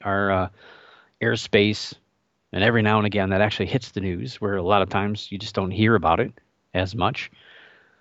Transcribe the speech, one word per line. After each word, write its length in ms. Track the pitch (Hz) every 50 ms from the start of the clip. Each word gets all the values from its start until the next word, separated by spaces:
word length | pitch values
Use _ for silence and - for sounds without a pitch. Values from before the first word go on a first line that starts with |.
| -
our, 280 | 101 98 98 101 98
uh, 180 | 98 92 92 90 - _ - - - - - - - - _ _ _ -
airspace. 720 | 113 117 117 113 - - - 107 104 107 107 - - - - - _ _ _ _ _ _ _ _ _ _
And 140 | - - 104
every 160 | 117 117 117
now 160 | 107 107 107
and 100 | 107 104
again, 220 | 104 98 101 95 95
that 140 | 98 95 104
actually 240 | 107 - - 101
hits 240 | 87 - 131 - -
the 100 | - 104
news, 400 | 95 95 87 87 117 131 - -
where 160 | 107 101 101
a 60 | 95 85
lot 180 | 92 104 101
of 80 | 92 92
times 420 | - 101 101 104 107 107 - -
you 60 | 101
just 180 | 98 107 - -
don't 160 | 104 95 92
hear 240 | 95 104 110 113 113
about 260 | 98 82 82 82 95
it 120 | 120 127 - _ _ _ _ _ _ _ -
as 220 | 90 95 92 107
much. 360 | 120 87 110 135 - - - _ _ - - - - - - - _ _ _ _ _